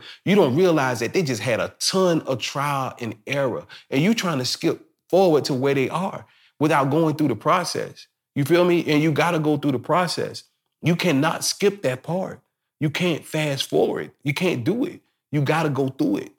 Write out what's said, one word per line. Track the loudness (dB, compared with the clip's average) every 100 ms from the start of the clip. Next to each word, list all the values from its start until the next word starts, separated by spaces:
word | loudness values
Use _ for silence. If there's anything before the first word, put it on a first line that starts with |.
| -10 -8 2
you | 4
don't | 4 4
realize | 4 2 0 -2
that | -2
they | -2
just | -2 -2
had | -2 -2
a | -2 -4
ton | -2 0 2 0
of | -2 -6
trial | -6 -4 -4 -2 -4 -6
and | -10 -10 -8
error. | -4 -2 -4 -10 -20 _
And | 0
you | 2
trying | 0 0 -2
to | -4
skip | -2 -2 -4 -8 _ _
forward | 4 6 4 2
to | 0
where | 0
they | 0 0
are | -2 -6 -8 -16 _ _ _
without | 0 2 2
going | 2 2 2
through | 0
the | 0
process. | 0 0 0 -6 -8 -12 -20 _ _ -4
You |
feel | 2 4
me? | 4 2 2
And | 2
you | 2
gotta | 2 2 0
go | 0 0
through | 0
the | -2
process. | 0 0 0 -2 -6 -8 -18 _ _ _
You | 0 2
cannot | 2 2 2 0
skip | -4 0 0 0
that | -4 -4
part. | -6 -6 -6 -12 _ _ _ _
You | -4
can't | 0 -2 -2 -4
fast | -4 -2 -4 -2
forward. | 0 0 0 -8 _
You | -6 -2
can't | -2 0
do | -2 -2 -4
it. | -8 _ _ _
You | -2
gotta | 0 0 0
go | 0 -2
through | -2 -2 -2
it. | -6